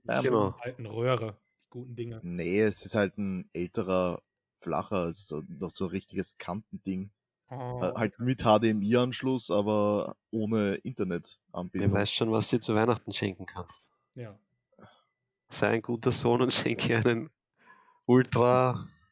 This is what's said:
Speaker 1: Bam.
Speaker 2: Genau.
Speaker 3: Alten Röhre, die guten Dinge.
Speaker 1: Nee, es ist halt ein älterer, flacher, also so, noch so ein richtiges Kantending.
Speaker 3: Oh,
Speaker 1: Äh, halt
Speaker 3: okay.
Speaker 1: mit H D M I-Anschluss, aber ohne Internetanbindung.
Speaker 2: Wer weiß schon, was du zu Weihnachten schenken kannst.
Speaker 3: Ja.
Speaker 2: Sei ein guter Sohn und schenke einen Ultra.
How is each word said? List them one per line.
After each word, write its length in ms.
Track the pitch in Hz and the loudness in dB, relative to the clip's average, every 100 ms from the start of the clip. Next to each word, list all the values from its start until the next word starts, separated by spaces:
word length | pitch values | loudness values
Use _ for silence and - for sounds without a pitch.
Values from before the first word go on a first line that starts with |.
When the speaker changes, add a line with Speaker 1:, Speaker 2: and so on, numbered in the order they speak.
Speaker 1:
Bam. 200 | - 123 | -4 0
Speaker 2:
Genau. 260 | 127 117 98 - | 2 4 2 -2
Speaker 3:
Alten 260 | 120 127 113 | -10 -10 -10
Röhre, 520 | 110 123 123 110 101 _ _ | -2 0 0 -2 -10 _ _
die 60 | _ | _
guten 260 | 123 127 117 | -16 -14 -10
Dinge. 240 | 120 110 | -10 -10
Speaker 1:
Nee, 380 | 87 87 85 98 | -8 -6 0 4
es 240 | 110 95 - | 4 2 0
ist 100 | 110 | 2
halt 220 | 101 - | 0 0
ein 320 | 98 92 - | -4 -4 -6
älterer, 680 | 82 87 - 92 92 90 85 - _ _ _ | -6 -4 -2 0 2 2 -2 -10 _ _ _
flacher, 380 | - 78 95 98 | -6 -4 -2 -2
also 420 | 85 80 - 76 | -2 -4 -8 -10
so, 40 | - | -10
noch 240 | 71 90 | -10 -10
so 140 | - 92 | -6 -6
ein 60 | |
richtiges 460 | 95 - 92 92 - | -6 -6 -6 -6 -8
Kantending. 760 | - 98 - 95 - 92 101 _ _ _ - | -10 -10 -10 -12 -8 -6 -8 _ _ _ -16
Speaker 3:
Oh, 300 | 127 123 123 | -12 -10 -6
Speaker 1:
Äh, 120 | 92 123 | -4 -2
halt 180 | 110 - | -4 -2
Speaker 3:
okay. 80 | |
Speaker 1:
mit 200 | 123 131 | -2 2
H 160 | 117 107 | 6 6
D 100 | 113 | 6
M 100 | 107 | 2
I-Anschluss, 680 | 101 120 127 123 131 131 - | 2 2 2 -2 -2 -2 0
aber 680 | 101 101 107 104 104 - - _ | 0 2 2 2 0 -2 -8 _
ohne 440 | 113 107 110 101 92 | -4 0 2 2 0
Internetanbindung. 1160 | - 127 92 87 - - _ 87 90 98 98 | -4 -4 -4 -4 -6 -16 _ -10 -8 -2 0
Speaker 2:
Wer 80 | 101 | 2
weiß 100 | 104 | 0
schon, 200 | - 113 | 0 2
was 180 | 110 107 | 2 2
du 100 | 120 | -2
zu 160 | 117 107 | 0 2
Weihnachten 380 | 113 110 - | 2 0 -4
schenken 320 | - 104 90 92 | -6 -6 -6 -12
kannst. 500 | 95 90 - - _ _ 127 | -12 -12 -12 -14 _ _ -18
Speaker 3:
Ja. 220 | 113 98 _ _ _ _ 104 _ _ _ _ _ _ | -16 -18 _ _ _ _ -20 _ _ _ _ _ _
Speaker 2:
Sei 200 | - 107 | -2 0
ein 120 | 113 | 0
guter 300 | 110 117 127 | -2 -2 0
Sohn 300 | 113 120 120 | 2 2 2
und 100 | 127 | 2
schenke 460 | - - 117 120 113 | 0 0 0 0 2
einen 320 | 120 117 156 _ _ _ _ - _ _ - | 2 0 -4 _ _ _ _ -20 _ _ 4
Ultra. 800 | 123 123 120 123 127 127 120 - - _ | 6 6 4 6 6 4 0 -8 -16 _